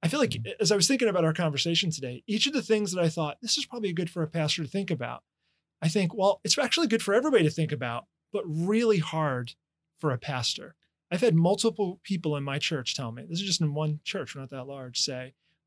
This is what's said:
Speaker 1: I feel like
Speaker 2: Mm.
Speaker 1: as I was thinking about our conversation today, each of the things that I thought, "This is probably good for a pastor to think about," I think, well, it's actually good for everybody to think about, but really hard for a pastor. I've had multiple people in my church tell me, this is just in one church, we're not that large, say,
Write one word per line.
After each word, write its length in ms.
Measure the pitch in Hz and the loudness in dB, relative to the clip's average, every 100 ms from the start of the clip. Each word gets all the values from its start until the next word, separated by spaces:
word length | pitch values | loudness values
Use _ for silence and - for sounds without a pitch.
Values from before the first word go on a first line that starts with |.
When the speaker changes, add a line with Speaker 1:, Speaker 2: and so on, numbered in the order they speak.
Speaker 1:
I 60 | 170 | -2
feel 120 | 285 | 2
like 120 | 262 | 0
Speaker 2:
Mm. 220 | - 117 - | 0 -6 0
Speaker 1:
as 120 | 185 | 2
I 40 | 208 | 4
was 120 | - | 4
thinking 200 | 269 233 | 4 2
about 160 | 180 165 | 4 2
our 80 | |
conversation 580 | 156 165 139 170 170 180 | 2 -2 0 0 0 0
today, 320 | 151 131 123 - | -4 -8 -10 -4
each 220 | 214 277 | 0 0
of 60 | |
the 80 | 285 | 0
things 280 | - 220 208 | 0 0 0
that 100 | 180 | 0
I 60 | 170 | 0
thought, 300 | 160 151 - | 0 -4 -4
"This 160 | 233 285 | -4 -4
is 80 | 277 | -4
probably 260 | 240 208 | -4 -4
good 160 | 175 175 | -2 -4
for 140 | 180 | -4
a 40 | 156 | -4
pastor 360 | 165 151 - | -2 -2 -2
to 40 | 151 | -4
think 200 | 196 185 | -4 -4
about," 340 | 160 120 123 _ _ _ _ _ _ | -4 -6 -10 _ _ _ _ _ _
I 100 | 165 | 0
think, 240 | 202 180 | 2 0
well, 280 | 226 196 196 | 2 2 2
it's 140 | - - | 2 2
actually 300 | 262 - 311 | 2 2 2
good 160 | 220 | 2
for 100 | - | 4
everybody 300 | 202 294 254 | 2 6 4
to 80 | 156 | 4
think 200 | 160 156 | 2 -2
about, 360 | 143 123 117 - _ _ | -2 -4 -6 -10 _ _
but 100 | 202 185 | -8 -4
really 520 | 156 175 214 233 202 | -2 2 4 4 4
hard 560 | 147 160 151 127 117 - _ _ _ _ | 2 -2 0 -2 -6 -12 _ _ _ _
for 120 | 156 | -2
a 60 | 123 | -2
pastor. 580 | - 131 117 - 143 _ _ _ _ | -4 -4 -2 -4 -8 _ _ _ _
I've 100 | 175 | 2
had 140 | - 160 | 4 6
multiple 640 | 170 202 233 - 196 190 | 4 4 2 0 -4 -4
people 320 | - 190 160 147 | -4 -2 -2 -2
in 80 | |
my 140 | 139 139 | -2 -2
church 380 | - 151 120 - | -2 -2 -4 -4
tell 160 | 123 | -6
me, 140 | 117 170 | -8 -8
this 140 | 170 | -6
is 40 | 196 | -2
just 160 | 175 | 0
in 120 | 160 147 | 0 0
one 240 | 156 151 | -2 -2
church, 300 | - 196 131 | -4 -8 -8
we're 80 | 139 | -10
not 80 | 135 | -12
that 180 | 135 131 | -12 -12
large, 320 | 139 127 123 | -12 -8 -4
say, 360 | - 127 127 _ _ _ | -4 -4 -10 _ _ _